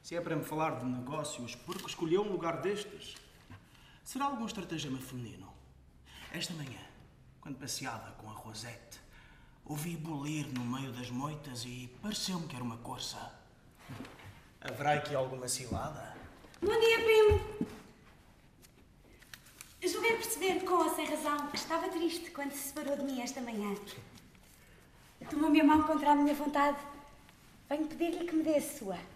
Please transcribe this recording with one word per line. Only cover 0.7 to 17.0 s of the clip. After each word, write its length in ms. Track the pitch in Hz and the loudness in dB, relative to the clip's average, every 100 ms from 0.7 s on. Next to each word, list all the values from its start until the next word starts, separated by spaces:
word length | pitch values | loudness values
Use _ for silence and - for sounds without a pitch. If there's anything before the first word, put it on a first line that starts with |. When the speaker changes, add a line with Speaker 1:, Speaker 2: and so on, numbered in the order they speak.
| 120 | 0
Speaker 1:
de 60 | 127 | -2
negócios, 680 | 123 123 170 202 - 117 - | -2 -4 -4 -4 -6 -10 -10
por 220 | - 185 | -10 -8
que 100 | - | -8
escolheu 340 | - 165 185 | -4 2 2
um 100 | 208 | 2
lugar 300 | 180 165 143 | -2 -2 -2
destes? 540 | 165 208 - - - - - - - - - - - - | -2 -2 -6 -12 -14 -16 -20 -20 -20 -20 -20 -20 -20 -20
Será 220 | - 262 277 | -10 -2 -2
algum 200 | 254 226 | -2 -4
estratagema 520 | - 175 160 147 131 | -6 -6 -6 -4 -6
feminino? 500 | 127 127 113 92 95 - - - - - - - - | -6 -10 -10 -12 -18 -20 -20 -20 -20 -20 -20 -18 -10
Esta 200 | 156 - | -8 -6
manhã, 260 | 165 135 104 - - - - - - | -6 -10 -12 -16 -20 -20 -20 -20 -18
quando 180 | - 127 | -14 -10
passeava 540 | 139 - 135 113 107 - | -8 -6 -6 -8 -12 -16
com 100 | 107 | -14
a 40 | |
Rosette, 680 | 107 110 107 117 113 - - - - - - - - - | -14 -12 -12 -12 -14 -18 -20 -20 -20 -20 -20 -20 -20 -8
ouvi 300 | 151 170 165 | -6 -4 -4
bulir 520 | 160 151 147 156 127 | -4 -4 -2 -4 -2
no 120 | 123 120 | -4 -2
meio 260 | 131 135 | -4 -6
das 180 | 120 117 | -8 -6
moitas 540 | 123 147 151 143 123 123 | -4 -4 -6 -10 -10 -8
e 240 | 123 123 - | -10 -12 -10
pareceu-me 460 | 208 - - 180 151 | -6 -4 -2 -2 -4
que 80 | 127 | -6
era 80 | |
uma 140 | 120 117 | -6 -6
corça. 560 | 120 - - - - - - - - - - 120 - - - - - - | -8 -8 -8 -8 -12 -16 -20 -20 -20 -20 -16 -12 -12 -14 -18 -20 -20 -14
Haverá 340 | 139 120 143 147 | -10 -2 2 2
aqui 200 | 147 139 | 2 -2
alguma 320 | 131 131 127 | -2 -4 -4
cilada? 680 | - 123 - 139 - - - - - - - | -4 -2 -4 -4 -8 -12 -14 -16 -18 -20 -2
Speaker 2:
Bom 180 | 370 453 | 2 6
dia, 180 | 453 453 | 8 6